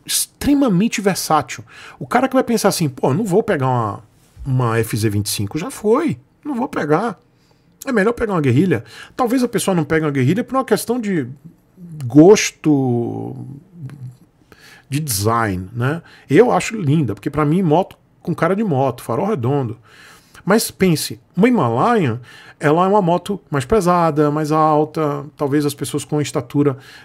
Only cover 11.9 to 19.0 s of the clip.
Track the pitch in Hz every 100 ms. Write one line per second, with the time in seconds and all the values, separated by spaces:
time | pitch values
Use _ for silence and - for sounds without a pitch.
11.9 | 156 123 143 175 208 - - 156 143 131
12.9 | 120 113 110 117 127 123 135 185 175 127
13.9 | 139 127 - _ _ _ - - - _
14.9 | 139 151 98 104 117 110 90 92 120 127
15.9 | 170 - - - 147 240 180 - 220 143
16.9 | 160 123 101 147 143 147 175 175 156 196
17.9 | - _ _ - 147 165 196 220 135 135
18.9 | 127